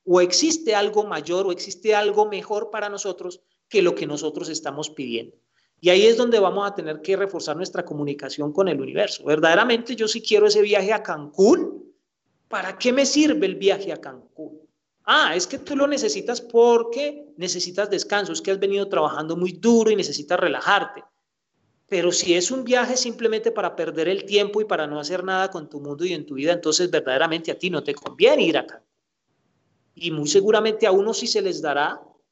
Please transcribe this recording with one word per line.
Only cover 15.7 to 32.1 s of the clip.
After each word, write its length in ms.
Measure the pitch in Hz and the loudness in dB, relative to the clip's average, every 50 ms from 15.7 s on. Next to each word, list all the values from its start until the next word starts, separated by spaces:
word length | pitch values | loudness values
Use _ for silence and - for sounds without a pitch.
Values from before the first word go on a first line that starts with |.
| 294 | -2
lo 120 | 269 285 285 | 0 0 2
necesitas 540 | 294 254 226 214 - 196 - 233 240 240 | 0 0 0 -2 -2 -4 -4 -6 -6 -8
porque 840 | - - - 233 233 240 240 233 233 233 233 262 294 294 294 - - - - - | -6 0 4 6 6 6 6 4 2 0 -4 -4 -4 -4 -6 -8 -16 -20 -14 -10
necesitas 520 | 175 180 180 180 175 180 180 196 208 196 | -8 -6 -6 -6 -6 -6 -4 -4 -4 -2
descanso, 420 | 196 170 - - 208 208 202 - | -2 -4 -2 -2 -2 -2 -2 -2
es 100 | 165 156 | -6 -6
que 100 | - 196 | -4 -2
has 80 | 196 190 | -2 0
venido 280 | 196 196 196 196 196 196 | 0 0 0 -2 -2 0
trabajando 460 | 175 165 156 143 123 143 156 156 165 175 | 0 0 0 0 0 -4 -6 -6 -4 -2
muy 160 | 180 185 185 | -4 -4 -4
duro 360 | - - 226 233 226 220 220 | 0 2 4 6 6 6 4
y 60 | 214 | 2
necesitas 440 | 196 170 147 143 147 143 - 180 180 | 2 0 -4 -6 -8 -4 -2 -2 0
relajarte. 640 | 185 160 139 123 - 175 202 196 - - - - - _ _ _ _ _ _ _ _ _ _ _ _ _ _ _ _ - | 0 0 -2 -2 0 2 2 2 0 -2 -10 -16 -20 _ _ _ _ _ _ _ _ _ _ _ _ _ _ _ _ -4
Pero 240 | 196 175 170 175 | -2 0 2 2
si 240 | 175 - - 185 170 | 0 0 2 2 2
es 160 | 180 175 - | 2 2 0
un 120 | 254 262 247 | -4 -4 -2
viaje 320 | 226 247 247 240 240 254 | 0 0 2 2 0 0
simplemente 560 | 247 - 240 226 - 233 220 220 220 220 233 | -2 -2 -4 -4 -2 -2 -2 0 0 -2 -2
para 240 | 226 214 190 175 175 | -2 -2 -2 -4 -4
perder 340 | - 165 160 147 160 160 175 | -4 -6 -4 -2 -2 0 0
el 160 | 196 196 - | 0 -2 -2
tiempo 360 | 196 208 202 202 196 202 214 | 0 2 2 2 2 0 -2
y 40 | 214 | -2
para 200 | 208 190 160 156 | 0 0 -2 -2
no 140 | 147 147 151 | -4 -4 -6
hacer 240 | 147 156 180 180 180 | -6 -6 -6 -4 -4
nada 260 | 190 190 185 190 190 | -2 -2 0 -2 -2
con 180 | 190 170 151 - | -4 -8 -12 -12
tu 120 | - 143 | -14 -12
mundo 260 | 143 143 143 143 170 | -10 -10 -8 -6 -4
y 80 | 185 175 | -4 -4
en 120 | 156 143 | -6 -8
tu 100 | - 143 | -10 -8
vida, 160 | 131 139 160 | -4 0 0
entonces 400 | 175 170 - 156 156 160 180 170 | 0 0 0 0 0 0 0 0
verdaderamente 600 | 160 151 - 135 127 135 165 160 160 165 165 165 | 0 -2 0 0 0 0 0 0 -2 -4 -4 -6
a 60 | 147 - | -8 -6
ti 120 | - 185 | -4 -4
no 120 | 175 143 135 | -4 -4 -4
te 120 | 147 143 | -4 -6
conviene 480 | - - - - - - 254 302 285 202 | -6 -8 -12 -2 4 4 6 6 4 2
ir 140 | - - 131 | 2 0 -2
a 100 | 123 - | -2 -6
Cancún. 220 | - - _ _ _ _ _ _ _ _ _ _ _ _ _ _ _ _ _ _ _ _ _ _ _ | -12 -20 _ _ _ _ _ _ _ _ _ _ _ _ _ _ _ _ _ _ _ _ _ _ _
Y 160 | - 165 170 | -8 -8 -6
muy 160 | 160 151 143 147 | -4 -4 -2 2
seguramente 580 | 196 202 196 214 220 214 214 220 214 - 226 | 4 4 4 4 4 2 2 0 0 2 2
a 60 | 202 | 4
unos 260 | 185 196 202 226 - - | 4 4 2 0 -2 -4
sí 80 | 240 226 | -4 -4
se 140 | - 214 | -2 -2
les 200 | 196 190 165 151 | -2 -2 -4 -4
dará 420 | 151 151 139 143 147 170 - - - - | -4 -4 -2 0 -2 -2 -4 -8 -14 -20